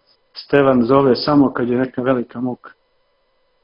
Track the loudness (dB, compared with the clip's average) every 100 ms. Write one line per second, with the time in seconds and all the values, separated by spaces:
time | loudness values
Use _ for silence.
0 | _ _ _ -20 -2 2 2 2 2 2
1 | 2 0 0 2 2 -2 -4 -2 -4 -4
2 | -4 -4 -6 -8 -10 -10 -16 _ _ _
3 | _ _ _ _ _ _